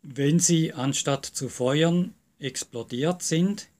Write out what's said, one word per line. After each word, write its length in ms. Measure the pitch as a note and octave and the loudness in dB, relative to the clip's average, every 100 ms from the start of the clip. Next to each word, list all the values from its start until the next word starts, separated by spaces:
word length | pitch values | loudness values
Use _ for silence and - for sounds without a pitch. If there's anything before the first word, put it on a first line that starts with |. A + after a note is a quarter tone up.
wenn 400 | - C3 C#3+ E3 | -12 0 2 4
sie 320 | E3 E3 D#3+ | 4 4 2
anstatt 520 | - C3+ C3+ - C#3 | 0 -2 0 -2 -2
zu 220 | - - B2+ | -4 -8 -8
feuern 640 | - B2+ C#3+ E3 F3 G3+ - _ _ | -2 0 4 4 4 0 -8 _ _
explodiert 840 | C#3 - - A#2+ A#2 B2 D#3 F3+ | -8 -8 -10 -10 -8 -2 -2 -2
sind 460 | - D#3+ F#3 G#3 - | -2 0 0 -2 -12